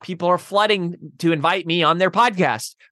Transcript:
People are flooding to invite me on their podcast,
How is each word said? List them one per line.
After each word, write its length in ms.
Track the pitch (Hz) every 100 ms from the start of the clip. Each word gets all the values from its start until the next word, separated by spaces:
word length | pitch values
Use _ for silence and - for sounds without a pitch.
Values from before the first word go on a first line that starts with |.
People 240 | - 180 175
are 100 | 180
flooding 580 | - 202 214 202 175 175 156 -
to 120 | 165
invite 360 | 156 165 185 165
me 160 | 170
on 160 | 156 170
their 120 | 185
podcast, 680 | 196 240 185 147 113 - - _